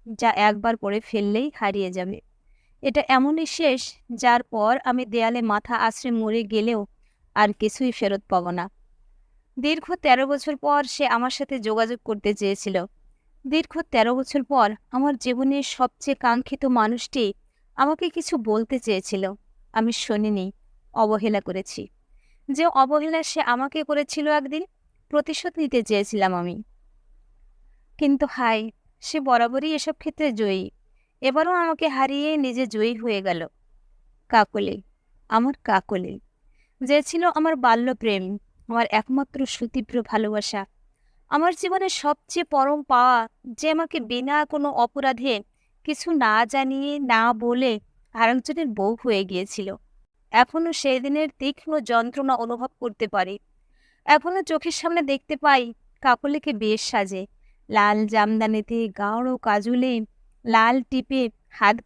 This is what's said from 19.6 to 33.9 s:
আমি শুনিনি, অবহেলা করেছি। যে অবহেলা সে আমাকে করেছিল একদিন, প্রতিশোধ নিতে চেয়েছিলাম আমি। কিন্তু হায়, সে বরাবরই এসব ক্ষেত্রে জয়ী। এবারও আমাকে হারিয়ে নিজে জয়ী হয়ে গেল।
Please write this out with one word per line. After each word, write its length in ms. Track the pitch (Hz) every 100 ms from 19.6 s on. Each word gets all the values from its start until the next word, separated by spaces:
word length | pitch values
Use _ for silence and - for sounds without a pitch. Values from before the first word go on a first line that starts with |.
| _
আমি 200 | 220 226
শুনিনি, 600 | 233 - 208 214 202 185 - _ _ _
অবহেলা 460 | - 220 214 214 208
করেছি। 480 | - 190 196 - 202 _ _ _ _ _ -
যে 160 | 269 339
অবহেলা 560 | 269 262 302 311 320
সে 180 | 311 320
আমাকে 440 | 254 240 277 311
করেছিল 460 | 294 294 285 - 294
একদিন, 340 | 302 269 302 370 _ _ _ _
প্রতিশোধ 440 | 294 294 311 359 330
নিতে 260 | 294 247
চেয়েছিলাম 520 | 214 208 202 208 190
আমি। 280 | 180 175 196 - _ _ _ _ - _ _ _ _ _ _ _ -
কিন্তু 280 | 294 277 285
হায়, 400 | - 240 220 220 - _ _
সে 200 | - 311
বরাবরই 540 | 269 240 233 262 311
এসব 180 | 302 - -
ক্ষেত্রে 340 | 311 - 302
জয়ী। 380 | 214 208 190 190 - _ _ _ -
এবারও 320 | 262 269 330
আমাকে 360 | 359 330 311 320
হারিয়ে 480 | 269 269 277 302 311
নিজে 300 | 262 240 247
জয়ী 300 | 214 220 226
হয়ে 260 | 233 202
গেল। 240 | 190 170 165 _ _ _ _